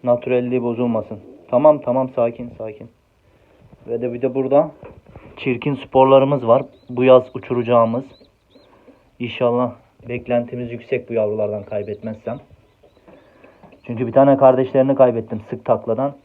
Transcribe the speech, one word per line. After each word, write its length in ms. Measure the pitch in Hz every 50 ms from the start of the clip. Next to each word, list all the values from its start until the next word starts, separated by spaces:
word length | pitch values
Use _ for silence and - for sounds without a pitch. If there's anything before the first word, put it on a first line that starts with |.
| -
Natürelliği 580 | 123 123 120 - 127 123 123 123 123 123 127 117
bozulmasın. 580 | 120 117 113 123 120 117 110 104 - 110 104 - - - - - -
Tamam, 320 | - 123 147 151 151 147
tamam, 280 | - - 123 131 131 127
sakin, 440 | - - 117 117 117 - 120 120 - -
sakin. 320 | 113 110 107 - 113 120 _ _ _ _ _ _ _ _ _ _ _ _ _ _ _ _ - _ _
Ve 140 | 110 117 117
de 120 | 120 123 120
bir 100 | 120 123
de 120 | 135 123
burada 360 | 135 135 123 135 143 160 156 - _ - - - - _ - - - - - -
çirkin 380 | - - 131 123 117 - 151 143
sporlarımız 720 | 131 - - - 131 135 135 135 135 135 139 143 131 120
var. 160 | 113 117 135 135 127 - _ _ _
Bu 140 | 127 120 127
yaz 180 | 131 127 127 127 - _
uçuracağımız. 680 | 127 - - 131 120 117 113 120 117 117 117 113 123 139 - - _ _ _ _ _ _ _ _ _ _ _ _ _ _ - _ _ _ _ _ _
İnşallah 560 | 123 120 - - 127 120 120 123 127 120 - - _ _ _ _ - 117
beklentimiz 640 | 123 120 120 - 120 120 120 - - 123 123 117 120
yüksek 360 | 113 - - 135 123 - -
bu 40 | 117
yavrulardan 500 | 110 107 104 107 107 104 104 104 104 101
kaybetmezsem. 800 | - 110 104 101 107 104 - - 113 110 - _ 113 117 139 - _ - _ _ _ _ _ _ _ _ _ _ - - - _ _ _ _ _ - _ _ - - - _ _
Çünkü 200 | - 120 110 123
bir 60 | 113 113
tane 240 | 135 135 143 139
kardeşlerini 580 | 135 139 131 127 123 131 127 - 135 131 135 135
kaybettim 460 | 135 135 123 117 117 110 - - 107 104 -
sık 140 | - 113 -
takladan. 520 | - 117 110 - 120 110 107 131 143 143 -